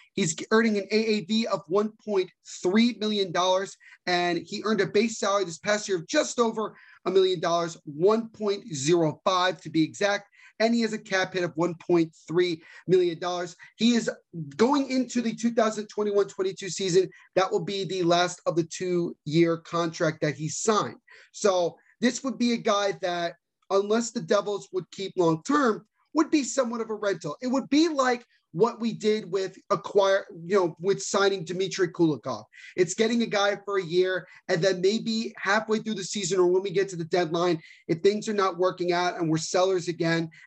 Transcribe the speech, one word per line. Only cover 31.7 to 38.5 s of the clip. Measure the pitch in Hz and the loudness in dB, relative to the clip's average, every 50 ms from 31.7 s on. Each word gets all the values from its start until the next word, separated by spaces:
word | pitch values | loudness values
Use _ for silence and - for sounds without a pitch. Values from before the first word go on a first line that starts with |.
| - 185 185 170 | -2 -2 -2 -2
Kulikov. | 175 - 170 160 147 120 - 135 123 107 - - _ - - - - | 0 2 2 2 2 -2 -6 -8 -8 -8 -10 -16 _ -20 -20 -6 -2
It's | - 185 165 - | 0 0 0 0
getting | - 220 226 240 233 | 0 0 2 2 0
a | 226 | 0
guy | 185 185 202 202 202 202 196 202 | 0 2 2 2 2 0 -2 -4
for | 208 202 196 | -4 -4 -2
a | 190 | -2
year, | 156 170 180 185 185 185 180 165 - - - _ - | 0 0 2 2 2 0 -4 -6 -10 -18 -12 _ -4
and | 185 175 | -2 0
then | 165 190 185 180 | 2 0 2 2
maybe | 175 190 214 220 - 226 220 220 226 233 - | 2 2 0 0 -2 -4 -4 -4 -4 -6 -10
halfway | - - 185 202 220 220 214 220 220 | -6 -2 0 0 0 0 0 -2 -2
through | - 220 214 | -2 -4 -6
the | 190 190 | -6 -6
season | 170 - 208 196 160 190 185 | -6 -6 -6 -4 0 2 2
or | 180 | 4
when | 175 180 185 | 4 2 2
we | 196 202 | 0 0
get | 170 190 190 190 | -2 -2 -2 -2
to | 190 | -4
the | 165 170 | -8 -6
deadline, | 160 - 180 175 160 160 170 175 180 170 160 - - - - _ - | -2 0 0 0 0 0 0 0 0 0 -2 -6 -12 -20 -10 _ -4
if | 170 160 | -2 2
things | - 196 208 214 208 214 | 2 2 2 0 -2 -4
are | 214 202 | -2 0
not | 190 190 | 0 0